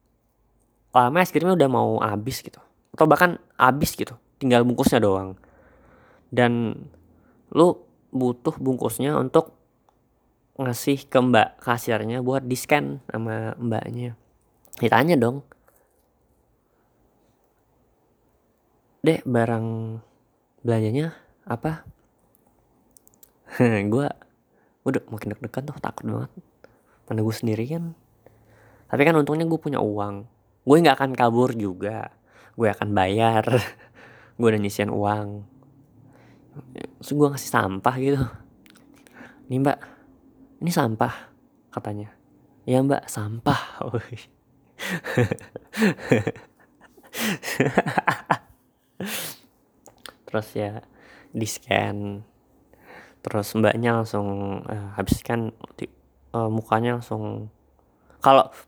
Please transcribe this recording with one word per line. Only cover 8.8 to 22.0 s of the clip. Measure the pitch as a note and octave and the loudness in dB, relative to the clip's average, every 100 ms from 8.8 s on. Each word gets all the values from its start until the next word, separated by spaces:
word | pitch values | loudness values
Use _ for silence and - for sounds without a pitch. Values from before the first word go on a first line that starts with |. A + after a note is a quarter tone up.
| A2+ - C3+ | -4 -2 -2
untuk | D3 B2+ E3 - - _ _ _ _ _ _ _ _ _ - | 0 2 2 2 -4 _ _ _ _ _ _ _ _ _ -8
ngasih | B2+ A#2+ - C#3 - | -6 -2 0 -2 2
ke | C3 | 2
mbak | B2+ A#2+ G#2+ - | 6 4 4 0
kasirnya | - A#2+ - A2 G#2+ B2 | -4 -4 -2 -2 -2 -4
buat | B2+ C3+ | -2 -2
di-scan | B2+ B2+ - D3 C#3+ C#3+ - | -2 -6 0 0 0 -8 -10
sama | A2+ A2+ A2 A2 | -8 -6 -4 -6
mbaknya. | - A#2+ A2 - A#2+ B2 A#2 _ _ _ _ _ - | -6 -4 -4 -4 -8 -10 -12 _ _ _ _ _ -2
Ditanya | A#2 A2 D3+ E3 | 4 6 6 4
dong, | A#2 C#3 - _ _ _ _ _ _ _ _ _ _ _ _ _ _ _ _ _ _ _ _ _ _ _ _ _ _ _ _ _ _ _ _ _ _ _ | 4 0 -10 _ _ _ _ _ _ _ _ _ _ _ _ _ _ _ _ _ _ _ _ _ _ _ _ _ _ _ _ _ _ _ _ _ _ _
"Dek, | D#3 D#3+ - | 0 2 0
barang | A#2 A#2 A2+ A2+ A2+ A2+ A2+ - _ _ _ _ _ | 2 2 0 -2 -6 -8 -10 -16 _ _ _ _ _
belanjanya | A#2+ A2+ A2 B2+ D#3+ - _ _ | -2 0 0 -2 -4 -8 _ _
apa?" | - A#2+ D#3 D#3+ - - | -10 -6 -6 -8 -12 -20